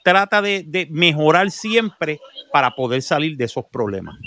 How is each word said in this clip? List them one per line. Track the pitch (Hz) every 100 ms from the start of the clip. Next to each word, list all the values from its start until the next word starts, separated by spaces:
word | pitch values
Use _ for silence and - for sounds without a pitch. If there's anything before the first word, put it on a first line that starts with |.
trata | - 185 196 208
de, | 202 196 156
de | 170 165
mejorar | 156 175 151 151 165 196
siempre | - 220 226 220 - 156 151 - - -
para | 143 127 -
poder | 127 127
salir | 131 151 156 147
de | 117
esos | - 123
problemas. | 127 110 98 87 -